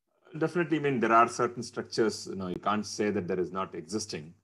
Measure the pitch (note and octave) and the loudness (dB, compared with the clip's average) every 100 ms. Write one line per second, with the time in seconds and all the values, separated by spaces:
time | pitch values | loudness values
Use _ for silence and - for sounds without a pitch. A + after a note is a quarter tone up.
0 | _ _ - D#3 D#3+ F3 E3+ D#3 C#3+ C3 | _ _ -12 -2 0 0 0 2 2 2
1 | A2 A2+ A#2 - A#2+ B2 A2+ - G#2+ - | 6 6 6 4 -2 -2 -8 -8 -4 0
2 | A2 G2+ - F#2+ F#2 F2 G2 G#2 G2+ - | 0 0 -6 -8 -6 -4 0 -2 -2 -2
3 | G#2 G2+ F2+ F#2 F2 F#2+ F#2 E2+ D#2+ G#2+ | 0 0 0 0 -2 -2 -6 -6 -6 -6
4 | - F2 D2+ F2 | -6 -8 -10 -18